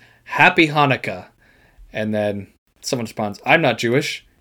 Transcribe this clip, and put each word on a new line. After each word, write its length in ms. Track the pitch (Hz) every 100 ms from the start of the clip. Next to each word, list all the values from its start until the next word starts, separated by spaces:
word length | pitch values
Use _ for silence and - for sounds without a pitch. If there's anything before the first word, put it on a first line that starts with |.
| _ _
"Happy 440 | - - 170 180 156
Hanukkah." 580 | 151 139 120 - 90 - _ _ _ _ _ -
And 220 | - 107
then 340 | 107 104 104 101 _ _ _
someone 260 | - 131 110
responds, 360 | - 107 101 123
"I'm 160 | 160
not 160 | 147 113
Jewish." 480 | 113 131 151 - - _